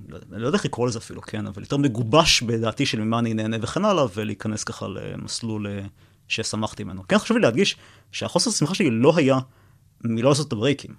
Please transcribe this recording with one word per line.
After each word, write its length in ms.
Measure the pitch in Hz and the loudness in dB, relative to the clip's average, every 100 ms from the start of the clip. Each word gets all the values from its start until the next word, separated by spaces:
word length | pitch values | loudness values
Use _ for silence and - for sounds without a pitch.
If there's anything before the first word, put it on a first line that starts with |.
| 101 | -14
לא, 80 | 87 - | -18 -14
לא 140 | 95 120 | -4 0
יודע 120 | 202 | 0
איך 80 | - | 0
לקרוא 220 | - 123 | -2 -2
לזה 120 | 113 | -2
אפילו, 220 | - - | -10 -14
כן, 260 | - 107 104 | -10 -8 -8
אבל 140 | 98 | -10
יותר 160 | 98 143 | -4 0
מגובש 640 | 143 113 113 151 165 - | 2 0 4 6 6 4
בדעתי 440 | 113 117 113 - 135 | 2 0 -2 0 -2
של 140 | 113 | 0
ממה 180 | 110 117 | 0 0
אני 140 | 117 | 0
נהנה 240 | 110 110 113 | -2 -2 -4
וכן 240 | 107 160 208 | -4 0 2
הלאה, 200 | 180 123 101 | 2 2 0
ולהיכנס 480 | 107 98 107 107 | -6 -4 -6 -6
ככה 240 | - - 104 | -8 -8 -8
למסלול, 800 | 92 101 98 101 - 117 107 101 | -8 -10 -10 -8 -8 -6 -6 -6
אה, 140 | 101 98 _ - _ - | -8 -10 _ -20 _ -8
ששמחתי 560 | - - 107 107 - | -6 -4 -4 -4 -6
ממנו. 240 | 101 95 - | -10 -10 2
כן, 100 | 208 | 2
חשוב 200 | - 226 | 2 2
לי 60 | |
להדגיש 320 | 147 120 196 - - - _ | 2 4 0 -2 -14 -20 _
שהחוסר 400 | - 113 175 233 | -8 -2 0 0
שמחה 240 | - 147 196 | 0 0 2
שלי 140 | 160 | 0
לא 240 | 113 139 165 | 6 6 6
היה 220 | 131 131 127 _ _ _ _ _ | 4 4 0 _ _ _ _ _
מלא 260 | 117 113 127 | -4 2 4
לעשות 180 | 147 147 | 4 0
את 40 | |
הברייקים, 380 | 107 135 - - | 0 0 0 -6